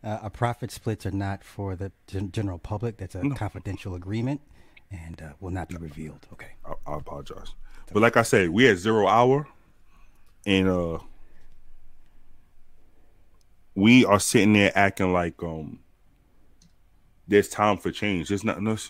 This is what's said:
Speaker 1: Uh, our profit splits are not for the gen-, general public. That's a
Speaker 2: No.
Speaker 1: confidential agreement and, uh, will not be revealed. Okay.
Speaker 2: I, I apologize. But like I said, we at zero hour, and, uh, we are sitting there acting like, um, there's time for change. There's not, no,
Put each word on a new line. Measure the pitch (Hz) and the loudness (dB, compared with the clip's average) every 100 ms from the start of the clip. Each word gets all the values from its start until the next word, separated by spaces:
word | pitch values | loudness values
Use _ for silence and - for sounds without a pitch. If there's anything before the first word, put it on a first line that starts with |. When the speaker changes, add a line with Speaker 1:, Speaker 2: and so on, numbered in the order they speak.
Speaker 1:
Uh, | 110 107 | -10 -10
our | 107 | -10
profit | - 120 117 120 | -6 -6 -6 -12
splits | - 117 107 98 | -10 -8 -8 -6
are | |
not | 98 98 98 | -6 -6 -8
for | - - 98 | -12 -12 -10
the | 92 98 - _ | -8 -12 -14 _
gen-, | 95 98 | -10 -8
general | 113 101 87 | -6 -6 -6
public. | - 104 117 - | -8 -8 -8 -8
That's | 90 | -12
a | 90 | -6
Speaker 2:
No. | 139 | -6
Speaker 1:
confidential | 131 104 - - 90 101 | -6 -8 -8 -10 -10 -10
agreement | 90 92 110 127 143 _ - - _ - | -10 -8 -4 -4 -6 _ -20 -20 _ -18
and, | 90 82 82 | -16 -14 -16
uh, | 80 73 | -18 -14
will | 92 | -10
not | 90 85 | -8 -8
be | 87 | -12
revealed. | 82 76 78 73 - | -14 -14 -14 -16 -20
Okay. | - - - | -20 -20 -16
Speaker 2:
I, | - 71 71 | -10 -10 -8
I | 73 | -10
apologize. | 71 71 69 - - - - - - | -10 -12 -14 -14 -14 -12 -14 -16 -4
But | 101 | 2
like | 113 120 | 4 4
I | |
said, | 113 110 87 | 4 4 4
we | 95 131 | 6 6
at | 92 | 6
zero | 104 110 95 | 2 2 4
hour, | 110 123 139 147 - _ _ - - - - - _ | 6 4 2 -2 -14 _ _ -20 -20 -20 -20 -20 _
and, | 104 95 95 | 2 2 4
uh, | 90 85 80 - - - - - - - - - - - - - - - - - - - _ - _ _ _ _ _ _ | 0 -2 -6 -12 -18 -18 -16 -16 -16 -16 -16 -16 -16 -20 -20 -20 -20 -20 -20 -20 -20 -20 _ -20 _ _ _ _ _ _
we | 98 107 127 | 2 8 8
are | 95 101 | 8 6
sitting | - 120 101 | 4 4 6
there | 107 101 | 6 6
acting | 98 98 - 92 | 4 2 2 0
like, | 90 87 - | 0 -2 -6
um, | 85 80 76 - _ _ _ _ _ _ _ _ _ _ _ _ _ _ - | -10 -10 -12 -16 _ _ _ _ _ _ _ _ _ _ _ _ _ _ 2
there's | 101 95 | 4 4
time | - 104 95 | 2 0 0
for | 92 | -4
change. | - 104 90 76 | -4 -4 -2 -2
There's | 101 | -2
not, | 110 - | -2 -4
no, | 110 110 | -4 -4